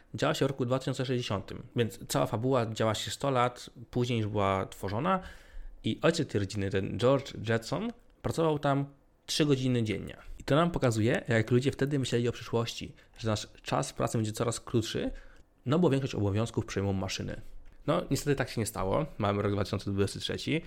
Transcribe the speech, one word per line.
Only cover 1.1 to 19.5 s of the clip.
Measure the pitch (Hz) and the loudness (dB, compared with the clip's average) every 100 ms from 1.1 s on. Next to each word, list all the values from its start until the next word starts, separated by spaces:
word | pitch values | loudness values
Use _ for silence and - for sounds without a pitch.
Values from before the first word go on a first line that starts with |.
| 123 120 101 - - - 120 | -2 -2 -4 -4 -12 -6 0
więc | 110 - - | 0 -2 -2
cała | 139 139 | 0 2
fabuła | 110 127 135 110 | 0 2 2 0
działa | 110 110 | 2 2
się | 104 - | 2 -4
sto | - 139 | -2 0
lat | 127 123 - - - 117 | 2 2 0 -14 -18 -6
później, | 127 123 117 | -2 0 0
niż | 107 | 0
była | 107 98 95 98 | 2 2 2 0
tworzona. | - 98 107 170 185 185 - - - - - | -6 -4 -2 0 0 -2 -14 -14 -10 -10 -6
I | - 104 | -4 2
ojciec | 160 170 135 | 2 2 0
tej | 110 | 0
rodziny, | 101 101 98 | -2 -2 0
ten | 98 98 101 | 0 -2 2
George | 120 135 - - 107 | 4 4 0 -6 -2
Jetson, | 113 - 151 226 - - _ | 0 0 -4 -4 -8 -18 _
pracował | 120 139 165 147 | -4 0 2 2
tam | 143 139 143 - _ _ - | 2 2 0 -8 _ _ -6
trzy | - 151 | 0 4
godziny | 131 127 123 | 4 4 2
dziennie. | 110 90 85 - - - | 2 -2 -6 -12 -14 -12
I | |
to | - 139 | 2 4
nam | 175 | 4
pokazuje, | 175 127 110 110 135 - | 2 2 4 4 2 4
jak | 113 110 | 2 4
ludzie | 123 135 | 4 2
wtedy | - 139 147 | 0 0 0
myśleli | 123 120 120 | 0 2 0
o | |
przyszłości, | - - 117 117 - - - - - | -2 -2 -2 -2 -6 -10 -14 -20 -6
że | 110 | -2
nasz | 107 - - | -2 -4 -12
czas | - 131 131 | -4 -2 -2
pracy | - 127 120 | -2 0 0
będzie | 107 | -2
coraz | 107 117 - | 0 -2 -2
krótszy, | - 117 - 127 262 - - - - _ 123 | 0 0 0 -2 -4 -6 -12 -20 -20 _ 0
no | 160 | 4
bo | 165 | 4
większość | 135 131 | 4 0
obowiązków | - 101 101 117 - - | 0 0 2 0 -2 -2
przejmą | 98 98 | -2 0
maszyny. | 95 95 - 98 - - - - - - | 0 -2 -4 -6 -8 -10 -14 -16 -8 -2
No, | - - | 0 0
niestety | 135 143 139 | -2 0 0
tak | 123 | 0
się | - | -2
nie | 104 | -4
stało. | 92 95 117 156 - | -2 0 0 0 0
Mamy | 104 101 | 0 2
rok | 101 | 2